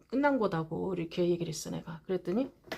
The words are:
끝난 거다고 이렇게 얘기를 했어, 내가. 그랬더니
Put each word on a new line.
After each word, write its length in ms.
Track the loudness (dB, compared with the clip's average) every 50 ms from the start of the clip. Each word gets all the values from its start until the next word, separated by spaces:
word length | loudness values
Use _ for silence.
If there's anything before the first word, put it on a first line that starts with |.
| -12 -4
끝난 300 | 0 2 4 4 4 4
거다고 540 | 2 2 2 0 -2 -2 -4 -4 -2 -2 -2
이렇게 340 | -2 -4 -4 0 2 4 4
얘기를 180 | 4 2 0 -4
했어, 180 | -6 -6 -6 -6
내가. 300 | -6 -8 -8 -10 -12 -12 -6
그랬더니 460 | -2 -4 -2 -2 0 0 0 0 -2 -4 _ _ -12 -12